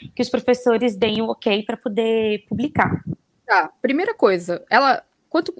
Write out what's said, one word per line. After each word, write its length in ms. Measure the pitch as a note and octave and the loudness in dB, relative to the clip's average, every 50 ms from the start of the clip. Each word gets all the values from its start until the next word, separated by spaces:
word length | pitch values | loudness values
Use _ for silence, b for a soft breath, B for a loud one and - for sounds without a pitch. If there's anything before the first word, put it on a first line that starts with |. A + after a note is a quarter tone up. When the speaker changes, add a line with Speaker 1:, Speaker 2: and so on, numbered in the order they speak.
| B B B | B B B
Speaker 1:
que 60 | - | -4
os 80 | B3 A#3+ | -4 -2
professores 680 | - B3+ - - B3 B3 - B3 A3+ A3 A#3 B3 G#3 | -2 -4 0 0 -2 2 2 2 2 2 0 -2 0
deem 260 | F#3 A3+ G#3+ G#3+ G#3+ | 0 -2 0 0 -2
o 80 | A3+ A3 | -2 -4
ok 340 | A#3 - - A#3 G3+ G#3 G#3+ | -6 -4 -2 -2 0 0 -2
pra 100 | - A3+ | -4 -8
poder 680 | - _ B3 G3+ A3 A3+ A3+ A3+ A3+ A3 G#3+ G#3 G3+ - _ | -8 _ -6 -4 -2 0 0 0 0 0 0 -2 -4 -6 _
publicar. 560 | G#3+ G3+ B3 D4+ - - G3 - - - - - - - _ _ _ _ _ | -6 -4 -4 -2 0 0 0 0 0 -4 -6 -10 -12 -12 _ _ _ _ _
Speaker 2:
Tá, 280 | - G#3+ F#3 D#3+ - - _ | 2 2 2 2 0 -6 _
primeira 320 | - B3+ C4+ D#4 F#4+ A4+ A4 | -2 -2 0 0 -2 -2 0
coisa, 500 | - - G#3+ F#3+ F3 F3+ F3+ E3+ - - _ | 2 4 4 4 2 -2 -4 -6 -8 -4 _
ela, 340 | - A#3+ C#4 C4+ A#3 - - _ _ _ _ _ | 2 4 4 4 2 0 -2 _ _ _ _ _
quanto, 240 | - E4 E4+ - E4+ - | -2 -2 -2 -2 -8 -12